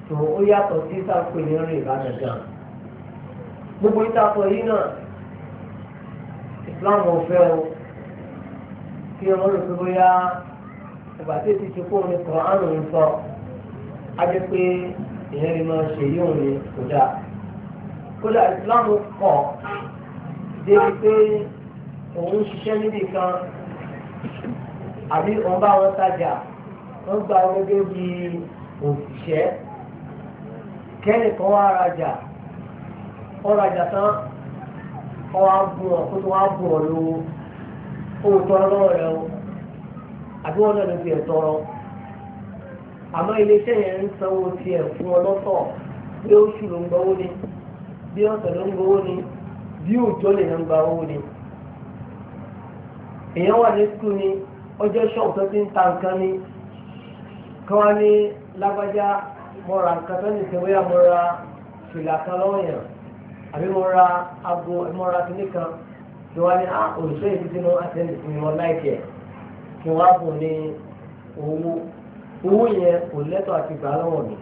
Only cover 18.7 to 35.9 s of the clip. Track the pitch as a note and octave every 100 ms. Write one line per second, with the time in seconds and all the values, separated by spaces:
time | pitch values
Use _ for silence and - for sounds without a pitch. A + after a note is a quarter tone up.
18.7 | A#3 G#3+ G#3 - - G3 - - - G4+
19.7 | G4+ G4+ - - - - - - - -
20.7 | - A3+ - G#4+ A4 G#4+ G#3+ G#4 - -
21.7 | - - - - E3+ F3 G3+ G#3 - G#3+
22.7 | G#3+ G#3+ G#3+ F#3+ F#3+ F#3 F3+ F3+ - -
23.7 | - - - - - - - - - -
24.7 | - - - - D#3+ G3+ G#3+ F3+ F#3 G3+
25.7 | G3 G3 F#3+ F#3 - D#3+ - - - -
26.7 | - - - - G#3 F#3+ G3 F#3 F#3+ F#3+
27.7 | G3 F#3 F3+ F3+ F3 F3 E3+ E3+ - -
28.7 | - D3 C#3 - - E3 D#3+ - - -
29.7 | - - - - - - - - - -
30.7 | - - - G#3 A3+ A3+ - F#3+ G3+ G3+
31.7 | F#3 F3 D#3+ - - - - - - -
32.7 | - - - - - - - G3+ G#3 G3
33.7 | F3+ F3 G3 G#3 G#3+ - - - - -
34.7 | - - - - - - F#3 F#3+ F#3+ F#3+
35.7 | - F#3